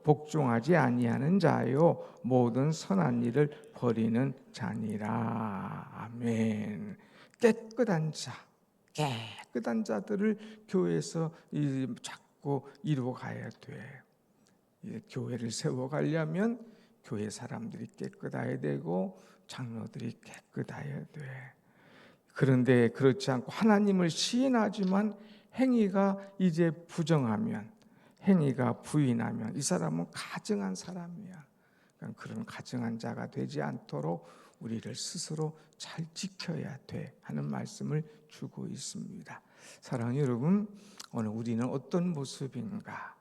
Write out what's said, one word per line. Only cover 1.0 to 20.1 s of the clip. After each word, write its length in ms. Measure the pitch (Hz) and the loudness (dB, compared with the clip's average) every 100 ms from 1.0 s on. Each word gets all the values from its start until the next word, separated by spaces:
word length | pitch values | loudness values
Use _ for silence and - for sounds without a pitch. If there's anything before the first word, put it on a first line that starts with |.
| 120 117 139 196 | 2 2 4 4
자요, 680 | 160 123 120 135 165 127 - - | 6 4 2 6 6 4 -4 -8
모든 480 | 117 127 120 120 143 | 4 6 6 4 2
선한 520 | 156 - 196 151 120 | 0 0 2 4 2
일을 260 | 120 123 147 - - | 2 4 2 0 -18
버리는 600 | - 123 113 113 113 139 139 - | -2 0 2 2 4 2 -2 -14
자니라." 1400 | - 117 107 107 107 107 113 113 113 110 98 98 95 - | -8 -6 -4 -4 -4 -2 0 0 -2 -4 -4 -6 -10 -12
아멘. 1080 | 104 110 120 120 113 113 107 107 104 104 - - - - _ | -12 -12 -4 -2 2 2 0 -4 -6 -8 -12 -18 -20 -20 _
깨끗한 720 | 233 220 - - 226 165 156 | 4 4 -2 -2 2 2 0
자, 200 | 151 - - - _ _ _ _ | -4 -10 -12 -18 _ _ _ _
깨끗한 920 | - 147 113 110 107 - 247 233 226 | -2 -2 -2 -8 -14 -8 -6 -2 -2
자들을 540 | 214 220 190 208 214 208 - - - | 0 -2 -2 0 2 0 -6 -18 -2
교회에서 640 | 190 175 165 151 165 160 - - | 0 2 2 0 -2 -4 -6 -8
이 360 | 151 147 135 131 120 | -2 0 0 -2 -4
자꾸 600 | - - _ _ 147 139 - - | -10 -14 _ _ -4 -4 -4 -8
이루어가야 640 | 151 143 123 120 117 113 117 | -2 0 0 -4 -8 -8 -10
돼. 520 | - - 139 127 135 _ _ _ _ _ _ _ _ | -12 -16 -14 -14 -18 _ _ _ _ _ _ _ _
이 160 | - 113 - | -12 -12 -10
교회를 400 | 135 120 123 117 | -8 -6 -4 -4
세워가려면 1120 | 110 156 131 131 147 147 160 156 165 226 233 - - _ _ | -2 -2 -2 -2 0 0 0 -2 0 0 -2 -10 -20 _ _
교회 260 | - 107 107 | -10 -6 -6
사람들이 580 | - 123 - - - 123 - | -6 -10 -8 -8 -10 -12 -10
깨끗해야 640 | 135 - 143 135 123 131 | -10 -8 -8 -4 -4 -2
되고 580 | 147 139 160 180 190 - - - - | -2 -4 -2 -2 -2 -6 -20 -20 -16
장로들이 680 | - 123 113 110 - 120 | -10 -8 -8 -10 -8 -8